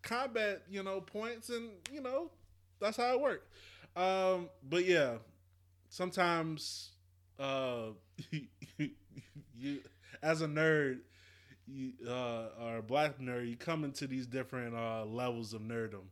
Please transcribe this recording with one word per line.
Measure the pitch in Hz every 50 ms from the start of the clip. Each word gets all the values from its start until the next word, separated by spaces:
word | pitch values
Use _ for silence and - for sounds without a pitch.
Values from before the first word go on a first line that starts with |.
combat, | - - 226 240 269 262 226 226 214 208 196 - - 175
you | 196 196
know, | 190 190 190 196
points, | 180 - - 208 220 233 240 226 226 -
and, | 240 233 233 226 208 180 - -
you | 269 302
know, | 262 247 262 285 339 320 - - - - - - - _ _ _
that's | 202 214 214 -
how | 240 247 254
it | 247
worked. | 294 269 190 - - - - - - - - - - - _
Um, | 175 185 185 190 190 190 185 185 180 175 160 - - 135 131
but | 165 180 180
yeah, | 185 180 160 143 127 117 110 - - - _ _ _ _ _ _ _ _ _ _ _
sometimes, | - - 180 185 175 190 180 175 170 165 160 160 160 147 - - - - - - - _ _ _ _ _ _ _ _ -
uh, | 139 135 135 135 131 127 123 117 110 110 107 92 _ _ _ - 135 -
<laughs> | - 151 131 - _ _ - - - - 151 - - - - - - 139 - - - 143 - - - 117
you, | 127 143 143 135 - - - _ - - - -
as | - 156 165 160
a | 165
nerd, | 151 147 151 160 160 156 151 143 135 127 127 - - - - - - - - - - - _ _
you, | 120 135 135 131 131 123 - 117
uh, | 120 123 127 123 120 117 113 113 110 - 117
or | 117 117 117 113
a |
black | 110 110 131 147 151 147 131 127
nerd, | 127 123 123 120 120 117
you | 117
come | 120 - 170 165 160 151
into | 139 135 - 147
these | 135 131 131 127
different, | 120 120 131 123 127 - 127 120 117 117
uh, | 117 117 113 113 113 110
levels | 107 113 120 123 123 120 117 113 101 113
of | 107
nerddom. | 107 110 117 117 113 107 101 98 92 95